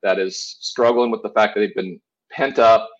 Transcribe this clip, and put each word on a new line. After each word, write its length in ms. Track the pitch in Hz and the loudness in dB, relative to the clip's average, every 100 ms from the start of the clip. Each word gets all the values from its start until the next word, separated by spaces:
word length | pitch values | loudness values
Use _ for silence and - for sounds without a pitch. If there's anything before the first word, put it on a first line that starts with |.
that 140 | 98 92 | -2 -2
is 380 | 95 - - - | -2 -6 -14 -12
struggling 500 | - - 117 120 120 | -12 0 2 2 0
with 100 | 110 | -2
the 100 | 104 | -4
fact 220 | 113 107 | 0 0
that 60 | 104 | 0
they've 160 | 101 - | -2 -4
been 240 | 95 - _ _ _ | -8 -12 _ _ _
pent 280 | - 139 120 | -6 -4 4
up, 300 | 113 110 - | 6 6 2